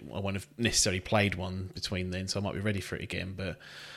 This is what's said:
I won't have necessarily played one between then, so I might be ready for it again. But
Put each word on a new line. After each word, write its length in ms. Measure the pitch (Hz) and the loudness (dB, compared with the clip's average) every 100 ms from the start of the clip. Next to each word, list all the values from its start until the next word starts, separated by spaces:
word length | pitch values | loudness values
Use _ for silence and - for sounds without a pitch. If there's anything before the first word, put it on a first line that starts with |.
| - | -6
I 60 | 67 | -2
won't 160 | 98 98 | -2 -2
have 100 | - - | -4 0
necessarily 420 | 117 - - 92 | 2 4 4 2
played 340 | - 107 101 | 4 4 6
one 360 | 92 92 92 95 | 2 -2 -4 -6
between 360 | - - 95 92 | -6 -2 0 0
then, 180 | 90 95 | -2 -2
so 100 | 101 | 0
I 40 | |
might 100 | 101 | 0
be 60 | - | 0
ready 200 | 104 98 | 2 0
for 140 | - | 0
it 80 | - | -4
again. 320 | - 92 92 95 | -4 -4 -4 -2
But 220 | 95 - - - - | -4 -4 -8 -14 -14